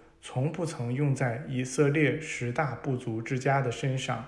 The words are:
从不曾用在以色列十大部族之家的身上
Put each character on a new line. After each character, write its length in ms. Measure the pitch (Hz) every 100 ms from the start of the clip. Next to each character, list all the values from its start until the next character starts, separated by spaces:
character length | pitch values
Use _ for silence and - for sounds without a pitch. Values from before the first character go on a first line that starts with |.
| - _
从 320 | - 127 147
不 140 | 170 160
曾 260 | - 120
用 220 | 127 147
在 300 | 127 131 113 160
以 160 | 127
色 240 | 127 - 143
列 320 | 151 139 -
十 320 | - - 120
大 220 | 123 147 117
部 200 | - 123
族 240 | 123 110
之 180 | 117 131
家 220 | 139 139
的 120 | 127
身 260 | 113 139 131
上 260 | - 117